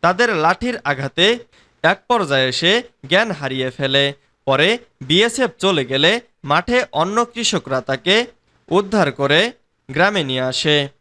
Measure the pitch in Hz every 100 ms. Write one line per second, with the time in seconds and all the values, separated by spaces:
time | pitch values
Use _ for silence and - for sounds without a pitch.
0 | 170 180 240 185 165 185 247 233 139 135
1 | 135 - 190 240 - _ _ _ 160 190
2 | _ 240 165 135 131 123 170 220 247 _
3 | 135 180 226 156 139 131 131 - 139 139
4 | 139 139 _ _ - 135 165 240 - _
5 | 131 170 233 233 240 - 190 170 123 135
6 | 156 226 _ _ 139 151 180 247 247 143
7 | 175 214 233 233 226 180 - 131 127 135
8 | 175 208 233 _ _ _ _ 175 196 208
9 | 156 131 139 151 226 - _ _ - 135
10 | 190 208 143 131 127 127 156 147 139 _